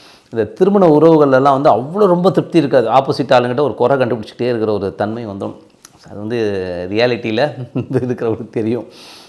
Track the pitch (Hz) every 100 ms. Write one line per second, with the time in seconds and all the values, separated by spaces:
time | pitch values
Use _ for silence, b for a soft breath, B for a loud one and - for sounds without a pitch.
0 | B B B 113 107 - 190 202 175 147
1 | 165 160 143 131 139 135 147 110 139 196
2 | 202 175 180 - - 170 139 135 110 127
3 | 135 143 123 127 123 123 139 - 123 135
4 | 120 113 104 - 123 117 110 101 95 85
5 | 104 117 110 98 107 - _ _ - _
6 | - 98 107 120 107 98 92 87 90 104
7 | 127 113 113 110 143 131 123 131 - 131
8 | 127 120 117 110 110 123 110 120 107 B
9 | B B